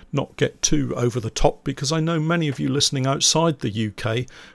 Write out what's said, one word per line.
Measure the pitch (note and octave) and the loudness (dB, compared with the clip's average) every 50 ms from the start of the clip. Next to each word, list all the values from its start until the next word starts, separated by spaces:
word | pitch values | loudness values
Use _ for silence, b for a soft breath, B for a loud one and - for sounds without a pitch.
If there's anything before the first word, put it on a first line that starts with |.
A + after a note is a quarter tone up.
| B B - | B B -4
not | C#3 - - - | -4 -4 -4 -4
get | - C3+ - - - - | -4 -4 -4 0 0 0
too | - - D3+ C#3 B2 - | 2 2 2 2 0 -2
over | B2+ B2 B2 A#2 B2 | 0 0 0 0 -2
the | A2+ A2 | -6 -6
top, | - - - D3 - - _ | 0 2 2 2 2 0 _
because | - C3+ - C#3+ C3 D#3+ | -8 -6 -6 -4 -2 -2
I | E3 | 0
know | D#3 D#3+ E3+ D#3+ | 0 0 0 0
many | D3+ D#3+ E3+ E3+ D#3+ D3 | 0 0 0 0 0 -2
of | B2+ - | -2 -2
you | D3+ C#3 | -2 -2
listening | B2+ C#3+ - - - C#3 C3 | 0 0 0 0 0 0 0
outside | C3+ C#3 - - - - D#3 E3 E3+ D3 - | 0 0 2 0 2 2 4 2 2 2 0
the | - B2 | -4 -4
U | G2 A2 A2+ G#2+ G2+ | -2 -2 -4 -4 -4
K | - - A2+ A2 B2 B2 B B B B B B | -4 -4 -4 -2 -2 -4 B B B B B B